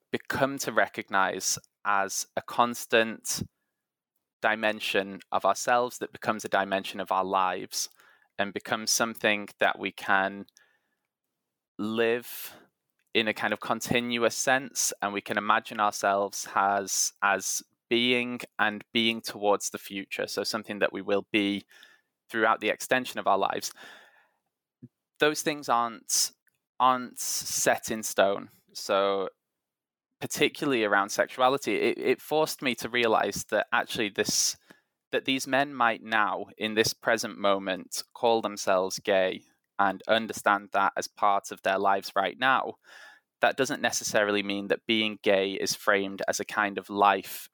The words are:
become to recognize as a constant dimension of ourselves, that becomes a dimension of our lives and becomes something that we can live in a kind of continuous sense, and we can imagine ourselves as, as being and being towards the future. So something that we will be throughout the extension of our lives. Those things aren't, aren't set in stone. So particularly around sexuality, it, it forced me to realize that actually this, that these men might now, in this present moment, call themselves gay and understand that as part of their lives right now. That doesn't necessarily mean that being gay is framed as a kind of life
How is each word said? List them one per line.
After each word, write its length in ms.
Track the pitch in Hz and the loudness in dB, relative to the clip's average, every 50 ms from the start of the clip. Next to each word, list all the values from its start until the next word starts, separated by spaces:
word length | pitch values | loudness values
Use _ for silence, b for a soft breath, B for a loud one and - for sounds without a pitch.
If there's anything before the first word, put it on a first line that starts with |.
| _ _ | _ _
become 480 | - 120 - - - - 135 131 139 135 | -8 -6 -4 -4 -2 0 0 0 0 -2
to 140 | - - 113 | -8 -2 2
recognize 880 | 107 101 - - - 107 - 104 98 95 92 90 95 - - - - - _ _ _ - | 2 2 2 0 -6 -6 -2 0 2 2 2 0 -2 -2 -4 -4 -4 -6 _ _ _ -2
as 420 | 101 101 98 98 98 - - - - - | 0 2 2 0 0 -4 -6 -8 -8 -8
a 60 | - - | -8 -8
constant 1000 | - - - 120 120 120 - - - - 113 110 113 104 - - - - - - - _ _ _ _ _ _ _ _ _ _ _ _ _ _ _ _ _ _ - | -2 0 2 2 2 0 -4 -4 0 2 2 2 2 -2 -6 -8 -6 -6 -6 -6 -10 _ _ _ _ _ _ _ _ _ _ _ _ _ _ _ _ _ _ -2
dimension 760 | 110 107 110 110 107 107 110 - - - 101 98 98 98 85 - _ | 0 0 2 0 0 0 -2 -2 -2 0 0 0 -2 -4 -12 -8 _
of 140 | - 98 - | -2 0 2
ourselves, 540 | 95 98 - - - 123 123 123 123 - - | 2 2 2 0 0 2 2 0 -2 -4 -8
that 140 | - - - | -10 -10 -10
becomes 320 | - - - 110 107 - | -6 -4 -2 -2 -2 -2
a 40 | 107 | -2
dimension 500 | - 98 98 98 98 95 95 - - 101 | 0 0 0 0 -2 -4 -4 -4 -8 -8
of 120 | 95 - 98 | -4 -2 0
our 120 | 95 92 | 0 0
lives 640 | 95 95 95 92 92 90 98 104 - - - - - _ b b b b b b b b b | 0 0 0 0 0 -2 -4 -8 -8 -6 -6 -6 -6 _ b b b b b b b b b
and 160 | 101 101 92 | -4 -4 -6
becomes 360 | 104 - - 120 110 110 - | -8 -6 -4 -4 -4 0 0
something 580 | - - 120 113 110 - - 110 104 104 101 - - - | 0 2 0 0 -2 0 0 2 2 0 -2 -8 -4 0
that 180 | 104 95 - - | 0 0 0 0
we 140 | 101 98 - | -4 -8 -6
can 540 | - - - 101 98 95 98 101 101 101 - b b b b b b b b b b b b _ _ _ _ _ _ _ _ _ _ _ _ _ - | -6 -2 2 2 2 2 0 -2 -6 -12 -16 b b b b b b b b b b b b _ _ _ _ _ _ _ _ _ _ _ _ _ -8
live 760 | 104 107 110 113 113 113 117 123 120 - - - - - - - - _ _ _ _ _ _ _ _ _ - | -6 -4 0 2 2 2 2 0 -4 -8 -12 -14 -14 -14 -16 -20 -20 _ _ _ _ _ _ _ _ _ 0
in 140 | 113 113 107 | 0 2 0
a 60 | 104 | 0
kind 180 | - - 104 107 | -2 -2 -2 -2
of 80 | - | -2
continuous 760 | - - 117 113 - - - 120 120 120 120 120 117 110 - | -2 -4 -4 -2 -2 0 0 0 0 0 0 2 2 2 2
sense, 580 | - - 139 131 131 139 - - - - - - - - | 0 2 2 2 2 0 -2 -4 -4 -2 -2 -2 -2 -4
and 100 | 104 101 | -2 -2
we 80 | 101 | -4
can 180 | - - 113 104 | -4 -2 -2 0
imagine 400 | 104 107 107 113 - - 120 110 | 2 4 4 2 2 -2 -2 0
ourselves 680 | 104 104 - - - 101 98 101 101 98 - - - - - | 0 0 2 0 0 2 2 2 0 0 -4 -6 -8 -2 0
as, 580 | 107 98 101 101 101 101 92 - - - - - _ - | 2 4 4 2 2 0 -2 -2 -2 -2 -2 -2 _ 2
as 400 | 101 98 95 - - - - - _ _ _ _ - | 2 2 2 0 -4 -6 -6 -8 _ _ _ _ -2
being 500 | 120 117 120 123 123 120 120 123 123 120 - - _ - | 0 2 2 2 2 0 0 -2 -6 -10 -10 -8 _ -2
and 260 | 107 107 104 104 - _ - | 0 0 -2 -4 -8 _ -2
being 280 | 120 113 113 113 113 | 0 2 2 0 -2
towards 500 | - - - 104 104 104 101 95 - - | -6 -10 -6 -2 2 2 2 2 0 -4
the 80 | - - | -8 -10
future. 480 | - - 98 98 95 - - - 101 | -12 -10 -10 -10 -8 -8 -6 -6 -6
So 180 | 101 - 98 101 | -4 -4 -4 -4
something 340 | - - 113 104 - 107 101 | -4 -4 -6 -6 -6 -4 -2
that 120 | - - - | -2 -2 -2
we 100 | 98 95 | -4 -4
will 240 | 104 101 101 98 - - | -2 -2 -2 -2 -2 -2
be 320 | 107 101 101 101 98 - _ b b b b b b b b b b _ - | 0 0 0 0 -2 -6 _ b b b b b b b b b b _ -8
throughout 300 | - 113 107 110 113 - | -2 0 2 2 2 2
the 80 | 107 107 | 0 -2
extension 500 | - - - - 127 127 127 - - 107 | -2 -2 -2 0 0 0 0 -2 -6 -4
of 80 | 98 | 0
our 120 | 98 98 95 | 2 2 2
lives. 340 | 98 - - 104 - - - B B B B B B B B B B B B B B B _ _ _ _ _ _ - - _ _ _ _ _ - | 2 0 -2 -4 -6 -10 -12 B B B B B B B B B B B B B B B _ _ _ _ _ _ -20 -20 _ _ _ _ _ 0
Those 220 | 151 151 151 - - | 2 2 2 0 -2
things 260 | 165 151 147 139 - | -4 -4 -4 -2 0
aren't, 600 | 123 117 117 117 113 90 - - - - - - - _ _ _ _ _ _ _ _ - | 0 2 0 0 -4 -8 -8 -4 -2 0 0 -2 -4 _ _ _ _ _ _ _ _ 2
aren't 400 | 123 131 127 127 123 - - - | 4 4 4 2 0 -8 -10 -8
set 720 | - - - - - - - - - 135 120 - - - | -6 -4 -4 -4 -4 -4 -4 0 2 2 2 2 0 -4
in 140 | 117 110 107 | -6 -6 -6
stone. 460 | - - - 98 98 101 98 92 95 _ _ _ _ - | -2 2 4 4 4 2 0 -6 -12 _ _ _ _ -14
So 580 | - - - 104 98 98 98 98 98 92 - - _ _ _ _ _ _ _ _ _ _ _ _ _ _ _ _ - | -10 -4 0 2 2 2 2 0 0 -2 -6 -8 _ _ _ _ _ _ _ _ _ _ _ _ _ _ _ _ -10
particularly 640 | - - - - 151 - - - 160 147 135 113 110 | -10 -6 -2 0 0 0 0 0 -2 0 2 2 2
around 240 | 104 101 101 98 104 | 4 4 4 4 2
sexuality, 680 | - - - - - - 127 127 135 139 - 123 104 | 0 -2 -2 -2 0 2 2 2 2 0 0 -2 0
it, 220 | 82 - 117 - - | 2 2 0 0 0
it 220 | - 110 123 - | 0 0 0 0
forced 420 | - - 151 156 156 151 - - 151 | -2 -2 0 0 0 0 -2 -4 -4
me 120 | 131 120 | -4 -4
to 120 | - - 117 | -4 -4 -4
realize 560 | 117 120 120 113 107 - - 101 98 - - - | -2 0 2 2 4 2 2 0 -2 -6 -6 -2
that 160 | 113 104 - - - | 0 0 0 0 0
actually 380 | 117 - - - 120 113 101 | 0 0 -2 -2 -4 -4 -2
this, 460 | 98 - 107 - - - - - - - b b b b b b b b b _ | 0 -2 0 0 0 0 0 0 -2 -6 b b b b b b b b b _
that 140 | - 127 - | -6 -4 -2
these 220 | 135 135 131 - | -2 -2 -2 -2
men 280 | 139 131 131 143 147 143 | 0 2 2 2 0 0
might 280 | 127 120 117 110 - - | 0 2 2 2 0 -4
now, 420 | 110 113 110 104 95 95 90 101 107 - - | 0 2 2 2 2 0 -4 -6 -10 -8 -6
in 160 | 104 110 107 | -6 0 2
this 180 | 110 113 - - | 2 2 2 0
present 460 | - - 131 117 110 - 110 98 - | -4 0 0 0 0 0 -4 -6 0
moment, 640 | 101 101 98 98 98 98 92 90 - - - - - _ - | 2 2 2 2 0 -2 -4 -4 -6 -8 -10 -10 -10 _ -6
call 280 | - - 117 117 113 107 | 0 2 2 4 2 2
themselves 560 | 104 104 101 - 104 95 92 95 95 - - | -2 -6 -4 0 2 2 4 2 0 -2 -4
gay 440 | - - 98 95 92 92 87 - - _ _ _ _ _ _ - | 0 2 4 4 4 2 0 -4 -8 _ _ _ _ _ _ 0
and 240 | 101 98 95 92 - | 0 0 0 -2 0
understand 600 | - 107 113 113 101 107 - - 110 104 101 104 95 - | 0 0 2 0 -2 -6 -2 2 2 2 2 0 -2 0
that 200 | 98 98 95 - | 0 0 0 0
as 120 | - 95 - | -2 -6 -8
part 420 | _ - 110 104 101 101 - - | _ 0 0 2 2 2 -2 -6
of 120 | 104 - - | -8 -4 -2
their 160 | 101 98 95 | 0 0 2
lives 340 | 101 98 98 98 95 - - | 2 2 2 2 0 -4 -2
right 220 | 98 95 92 - - | -2 -2 -2 -2 0
now. 360 | 127 135 131 113 - - 110 _ B B B B B B B B B B _ _ | 2 2 2 2 0 -4 -8 _ B B B B B B B B B B _ _
That 160 | - 120 - | 2 2 2
doesn't 240 | - 135 - - 82 | 2 0 -2 -2 -2
necessarily 600 | 87 117 - - - - - 113 104 104 104 104 98 | -2 -2 -2 -4 -4 -2 0 2 2 4 2 2 0
mean 240 | 101 98 101 101 98 | -2 -4 -4 -2 -2
that 180 | 95 - - - | -2 -2 0 0
being 320 | 113 110 110 107 107 - - | 0 0 0 -2 -4 -2 2
gay 300 | 107 101 95 98 98 95 | 2 4 4 4 2 -2
is 220 | - - 98 - | -2 -4 -4 -4
framed 480 | - - - 101 98 98 98 98 92 - | -2 0 2 2 2 2 -2 -6 -4 -4
as 140 | - 95 - | -2 -2 -4
a 40 | 101 | -4
kind 340 | - - 110 104 101 98 98 | -4 -2 0 0 0 -2 -4
of 120 | 95 - | -8 -4
life 580 | 104 101 101 101 98 98 - - - - - - | 2 4 6 6 6 4 0 -6 -12 -14 -14 -18